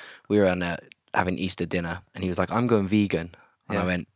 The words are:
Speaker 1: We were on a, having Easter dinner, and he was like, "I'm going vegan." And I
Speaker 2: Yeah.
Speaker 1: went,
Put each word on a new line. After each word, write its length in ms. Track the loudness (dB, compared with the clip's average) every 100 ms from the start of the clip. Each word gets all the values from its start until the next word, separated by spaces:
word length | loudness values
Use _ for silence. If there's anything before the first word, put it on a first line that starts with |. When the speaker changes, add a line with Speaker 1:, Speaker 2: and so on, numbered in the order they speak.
| -20 -20 0
Speaker 1:
We 100 | 4
were 80 | 4
on 140 | 4
a, 140 | -2 -6 -12 -20 _
having 240 | -2 0 -2
Easter 260 | -2 -2
dinner, 380 | -2 -4 -4 -8 -12
and 80 | -6
he 60 | -4
was 100 | -2
like, 140 | 0
"I'm 140 | 0 2
going 200 | 2 4
vegan." 480 | 2 2 0 -4 -12 _ _ -6
And 100 | -2
I 40 |
Speaker 2:
Yeah. 40 | 0
Speaker 1:
went, 220 | -2 -6